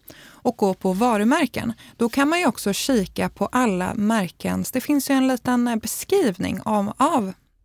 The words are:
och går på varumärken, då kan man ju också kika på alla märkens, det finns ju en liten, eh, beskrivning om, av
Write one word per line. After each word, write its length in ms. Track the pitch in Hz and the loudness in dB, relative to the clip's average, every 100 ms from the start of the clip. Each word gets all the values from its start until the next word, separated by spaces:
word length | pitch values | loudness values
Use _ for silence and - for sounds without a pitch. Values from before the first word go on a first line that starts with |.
| - - - | -8 -20 -20
och 280 | - 247 233 | -6 -4 0
går 180 | 202 | 0
på 180 | 190 190 | 0 -2
varumärken, 800 | 185 247 214 214 311 302 - 113 110 - - | 2 2 4 2 2 0 -2 -6 -8 -14 -4
då 120 | 233 | -2
kan 200 | - 285 | 2 2
man 120 | 339 | 2
ju 60 | 339 | 0
också 260 | - 208 | 0 -4
kika 560 | 196 - 254 185 - 185 | -2 0 0 0 -4 -6
på 180 | - 196 | -2 -2
alla 420 | 254 247 185 185 | 0 2 0 -2
märkens, 760 | - 208 226 180 - 185 185 180 | -2 0 0 -2 -4 -4 -4 -4
det 100 | 254 | -6
finns 300 | - 285 - | 0 0 2
ju 40 | |
en 140 | 269 262 | 2 2
liten, 400 | 254 - 247 240 | 0 0 0 0
eh, 80 | 226 | -2
beskrivning 840 | 220 - - 392 277 180 185 190 | -4 -8 0 2 2 0 -4 -4
om, 280 | - 214 202 - | -2 0 -2 0
av 360 | 285 311 190 - _ _ | 0 2 -2 -8 _ _